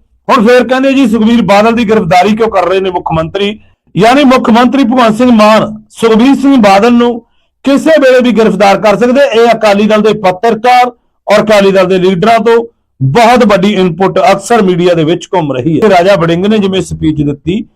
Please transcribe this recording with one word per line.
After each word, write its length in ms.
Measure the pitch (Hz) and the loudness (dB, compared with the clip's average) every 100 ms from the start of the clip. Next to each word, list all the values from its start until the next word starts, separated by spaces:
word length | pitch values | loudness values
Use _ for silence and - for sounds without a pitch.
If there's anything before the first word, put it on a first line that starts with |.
| _ _ - | _ _ -4
ਹੁਣ 180 | 247 233 | 0 2
ਫੇਰ 200 | 247 240 | 2 2
ਕਹਿੰਦੇ 260 | 262 269 | -2 0
ਜੀ 140 | 269 254 | 0 0
ਸੁਖਬੀਰ 340 | 226 214 233 | 0 0 0
ਬਾਦਲ 340 | 180 202 220 233 | 0 2 2 0
ਦੀ 140 | 202 | -2
ਗ੍ਰਿਫਤਾਰੀ 460 | 220 175 180 196 220 | -2 0 0 0 0
ਕਿਉਂ 140 | 220 | -2
ਕਰ 180 | 196 175 | -2 -2
ਰਹੇ 100 | 190 | -2
ਨੇ 100 | 190 | -2
ਮੁੱਖ 220 | 180 - | -6 -6
ਮੰਤਰੀ। 460 | 160 160 190 202 214 _ _ _ 160 | -6 -6 -6 -6 -8 _ _ _ -2
ਯਾਨੀ 260 | 220 262 | 2 2
ਮੁੱਖ 260 | 285 254 - | 2 2 2
ਮੰਤਰੀ 340 | 226 254 277 | 2 2 0
ਭਗਵੰਤ 340 | 220 254 226 220 | -2 0 0 0
ਸਿੰਘ 140 | 254 | 2
ਮਾਨ 520 | 226 214 220 147 - - | 2 2 2 -2 -8 -18
ਸੁਖਬੀਰ 460 | - 226 220 262 269 | -4 0 2 2 2
ਸਿੰਘ 220 | 277 269 | 2 2
ਬਾਦਲ 360 | 208 196 233 | 2 2 2
ਨੂੰ 280 | 240 240 233 - _ _ _ | 2 0 -4 -12 _ _ _
ਕਿਸੇ 260 | - 277 302 | -2 0 2
ਵੇਲੇ 300 | 311 262 254 | 2 2 2
ਵੀ 100 | 247 | 2
ਗ੍ਰਿਫਤਾਰ 500 | 208 220 214 202 190 | 0 0 0 0 0
ਕਰ 160 | 214 202 | 0 0
ਸਕਦੇ। 240 | 240 254 277 226 | 0 0 0 2
ਇਹ 80 | 233 226 | 0 0
ਅਕਾਲੀ 320 | 220 202 214 | 0 0 0
ਦਲ 140 | 214 | 0
ਦੇ 120 | 208 | 0
ਪੱਤਰਕਾਰ 720 | 214 190 180 233 220 240 247 247 - _ _ - | 0 -2 -2 -2 -2 0 2 0 -4 _ _ -2
ਔਰ 160 | 208 | -2
ਅਕਾਲੀ 280 | 208 208 196 | 2 2 2
ਦਲ 140 | 190 180 | 2 0
ਦੇ 120 | 190 | 0
ਲੀਡਰਾਂ 420 | 180 190 214 226 | 0 0 0 0
ਤੋਂ 260 | 226 233 233 _ _ - | 2 0 -2 _ _ -6
ਬਹੁਤ 440 | 135 180 226 247 226 | -2 2 2 2 2
ਵੱਡੀ 280 | 196 196 | 0 0
ਇਨਪੁੱਟ 460 | 202 185 165 190 190 185 | 0 -2 -2 -2 0 0
ਅਕਸਰ 300 | 196 - 233 | 0 0 0
ਮੀਡੀਆ 320 | 190 180 180 | 0 0 0
ਦੇ 100 | 170 | 0
ਵਿੱਚ 240 | 151 170 - 185 | -2 -4 -4 -4
ਘੁੰਮ 180 | 151 | -4
ਰਹੀ 280 | 127 143 151 | -4 -4 0
ਹੈ। 60 | - | 2
ਤੇ 80 | 180 | 2
ਰਾਜਾ 200 | 175 196 | 2 0
ਵੜਿੰਗ 300 | 165 170 202 | 0 -2 -2
ਨੇ 120 | 214 | -2
ਜਿਵੇਂ 240 | 196 190 | -2 -4
ਸਪੀਚ 400 | 175 160 160 147 | -6 -6 -4 -4
ਦਿੱਤੀ, 440 | 143 143 - 202 - | -6 -6 -6 -8 -8